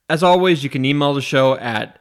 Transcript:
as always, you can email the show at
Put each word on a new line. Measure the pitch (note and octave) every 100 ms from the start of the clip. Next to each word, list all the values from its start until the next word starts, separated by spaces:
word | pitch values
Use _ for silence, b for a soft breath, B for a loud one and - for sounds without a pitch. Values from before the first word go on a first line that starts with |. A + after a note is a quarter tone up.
| -
as | D#3
always, | F3+ F3+ F#3 D#3+
you | C#3
can | C#3
email | C3 C#3+ C#3+
the | C#3
show | B2 C#3 C3 C3
at | A#2+ A2 A2+ _